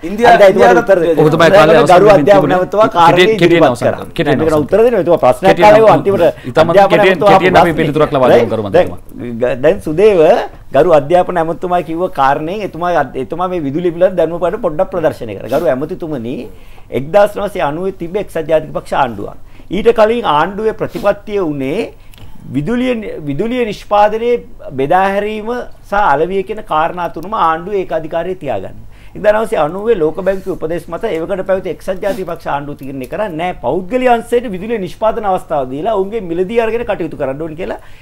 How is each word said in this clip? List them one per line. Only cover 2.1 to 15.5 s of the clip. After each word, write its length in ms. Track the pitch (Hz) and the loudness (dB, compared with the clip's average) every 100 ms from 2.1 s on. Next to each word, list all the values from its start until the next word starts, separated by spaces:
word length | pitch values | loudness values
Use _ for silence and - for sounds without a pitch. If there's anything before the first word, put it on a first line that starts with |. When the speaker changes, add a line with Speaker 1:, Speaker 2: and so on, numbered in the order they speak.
| 196 | 6
Speaker 2:
අධ්‍යාපන 200 | 190 196 | 6 4
Speaker 3:
තිබුණේ. 160 | 156 185 | 4 0
Speaker 2:
ඇමතුමා 300 | 180 202 220 | 0 2 2
Speaker 3:
කෙටියෙන්, 100 | 170 | 4
Speaker 2:
කාරණේ 300 | 165 175 185 | 4 6 4
Speaker 3:
කෙටියෙන් 240 | 220 175 | 4 4
Speaker 2:
ඉදිරිපත් 160 | 165 151 | 4 4
Speaker 3:
අවසන් 180 | 120 123 | 2 -2
Speaker 2:
කරා. 60 | |
Speaker 3:
කරන්න. 200 | 110 95 | -2 -6
කෙටියෙන් 260 | - 156 131 | -4 -2 0
Speaker 2:
දැන් 40 | |
ඒකට 100 | 160 | 2
Speaker 3:
අවසන් 120 | 151 | 0
Speaker 2:
උත්තර 160 | 135 196 | 2 2
දෙනවා. 160 | 233 226 | 4 2
ඒතුමා 200 | 165 156 | 2 2
ප්‍රශ්නයක් 280 | 127 123 190 | 4 2 2
Speaker 3:
කෙටියෙන් 180 | 180 208 | 4 6
Speaker 2:
ආවේ 140 | 214 | 6
Speaker 3:
අවසන් 120 | 220 | 6
Speaker 2:
අන්තිමට 260 | 165 175 196 | 4 2 2
Speaker 3:
කරන්න. 300 | 165 - 135 | 2 0 -4
ඉතාමත් 200 | 123 165 | 0 4
Speaker 2:
අධ්‍යාපන 200 | 175 196 | 4 4
Speaker 3:
කෙටියෙන්, 220 | 170 196 | 4 2
Speaker 2:
ඇමතුමා 180 | 185 202 | 4 4
Speaker 3:
කෙටියෙන් 640 | 190 180 170 175 156 147 | 4 4 4 4 2 0
Speaker 2:
ප්‍රශ්නේ 260 | 143 151 143 | 0 0 2
Speaker 3:
අවසන් 300 | 127 151 117 | 4 4 2
කරන්න. 400 | 110 104 156 180 87 - - 120 117 | -2 0 2 2 -2 -14 -14 -10 -4
Speaker 2:
ග-, 160 | 123 143 | -4 0
දැන් 160 | 147 196 | 0 0
සුදේව 380 | 170 156 214 190 156 240 381 - - | -2 2 4 6 4 4 0 -10 -4
ගරු 180 | 135 170 | 2 4
අධ්‍යාපන 460 | 156 143 175 180 180 | 4 4 2 2 -2
ඇමතුමා 440 | 165 170 180 175 | -2 -4 -2 -2
කිව්ව 220 | 156 165 180 | -2 -4 -4
කාරණයෙන් 500 | - 135 143 156 208 | 0 2 2 -2 -6
එතුමා 300 | 196 160 175 170 | -8 -6 -2 -2
අධ්-, 160 | 135 107 | -2 -6
එතුමා 320 | 127 160 185 | -8 -6 -4
මේ 160 | 180 | -4
විදුලි 260 | 139 147 180 | -4 -2 -2
පිළිබඳ 260 | 165 185 185 | 0 0 2
දැනුම 200 | 160 170 | -2 -2
පාඩම 220 | 170 208 | -4 -2
පොඩ්ඩක් 300 | 196 151 190 | -4 -4 -4
ප්‍රදර්ශනය 420 | 180 156 120 120 95 | -2 -2 -4 -8 -10
කරා. 140 | |
ගරු 220 | 110 | -4